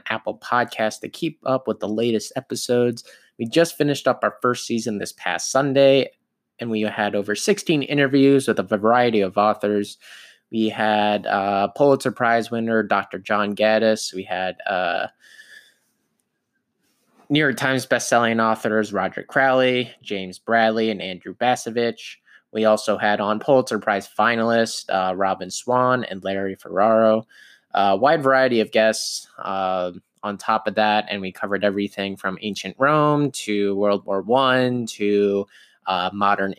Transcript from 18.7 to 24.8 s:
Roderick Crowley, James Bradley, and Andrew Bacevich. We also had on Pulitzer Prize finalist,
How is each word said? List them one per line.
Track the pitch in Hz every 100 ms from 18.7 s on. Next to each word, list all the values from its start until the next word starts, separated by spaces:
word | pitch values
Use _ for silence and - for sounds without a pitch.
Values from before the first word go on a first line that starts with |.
| 110 104
Roderick | 98 92 - -
Crowley, | 139 135 131 127 123 123 -
James | - 101 92 90
Bradley, | - 113 113 110 110
and | 98
Andrew | 92 90 95
Bacevich. | - 120 123 - 117 117 110 - - _ _ _
We | 110 110
also | 107 - 101
had | 107 104
on | 104 107
Pulitzer | - 131 - 110
Prize | 110 101 -
finalist, | - 110 117 113 117 113 -